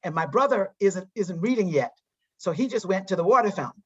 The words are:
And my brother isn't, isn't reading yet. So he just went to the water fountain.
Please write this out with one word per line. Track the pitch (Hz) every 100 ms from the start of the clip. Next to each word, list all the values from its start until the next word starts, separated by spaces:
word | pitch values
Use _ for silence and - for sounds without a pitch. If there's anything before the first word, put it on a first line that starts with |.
And | 185
my | 160 151
brother | 139 277 240 196 _
isn't, | 196 180 185
isn't | - 185 170
reading | 190 247 190
yet. | 147 123 - _ _ _ _
So | -
he | 160 254
just | 247 180
went | 190 190
to | 185
the |
water | 170 247 214
fountain. | 196 127 -